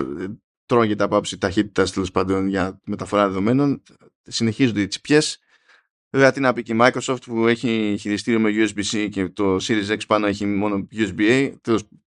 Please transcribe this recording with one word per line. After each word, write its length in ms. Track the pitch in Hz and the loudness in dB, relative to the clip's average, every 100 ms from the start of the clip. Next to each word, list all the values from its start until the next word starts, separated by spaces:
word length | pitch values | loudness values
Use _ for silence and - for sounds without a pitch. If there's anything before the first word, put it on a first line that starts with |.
| 67 76 95 117 _ _ - | -6 -6 -10 -12 _ _ 0
τρώγεται 320 | 120 113 104 | 2 2 2
από 120 | 101 104 | 0 0
άψη 220 | - 92 | -2 -4
ταχύτητας, 540 | 101 98 101 - 95 | -2 0 0 0 0
τέλος 200 | 98 92 | 0 -2
πάντων, 360 | 95 95 95 95 | -2 0 0 0
για 320 | 95 92 98 - | -2 -4 -6 -10
μεταφορά 420 | 104 92 104 101 | -10 -4 0 0
δεδομένων. 560 | 95 104 131 143 - - _ _ _ | 0 0 2 2 -2 -8 _ _ _
Συνεχίζονται 600 | - - 113 107 131 101 | -12 -4 -2 2 0 0
οι 60 | 98 | -4
τσιπιές. 520 | - - 151 151 - _ _ _ _ _ _ _ | -6 2 2 2 -4 _ _ _ _ _ _ _
Βέβαια, 220 | 131 135 | 2 4
τι 80 | 131 | 4
να 140 | 135 | 0
πει 100 | 120 | 0
και 100 | 113 | -2
η 40 | 113 | 2
Microsoft 400 | 123 127 123 123 - | 4 2 -2 -6 -4
που 220 | 113 113 | 0 2
έχει 480 | 117 123 113 107 101 | 2 0 -2 -2 -4
χειριστήριο 400 | 104 101 127 113 | -4 -4 0 2
με 100 | 110 | 2
U 140 | 107 110 | 2 0
S 60 | |
B 100 | 104 | -2
C 260 | 95 107 104 | -4 -4 -4
και 180 | 101 92 | -4 -4
το 260 | - 101 95 | -2 0 0
Series 260 | - 110 101 | 0 -2 -2
X 120 | 107 - | -4 0
πάνω 200 | 107 104 | 0 0
έχει 180 | 98 101 | -2 -2
μόνο 420 | 98 104 101 87 | -2 -2 -4 -6
U 160 | 104 104 | -2 -2
S 80 | 90 | 2
B 20 | |
A, 360 | 107 131 135 - | 2 2 0 -4
τέλος, 260 | - 110 - _ | -2 -2 -2 _